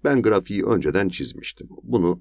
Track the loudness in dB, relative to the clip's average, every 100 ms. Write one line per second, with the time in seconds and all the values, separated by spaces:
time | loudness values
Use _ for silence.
0 | 2 2 4 2 0 -4 0 0 2 0
1 | 0 -4 -10 -10 -16 -16 -20 -18 -2 0
2 | 2 0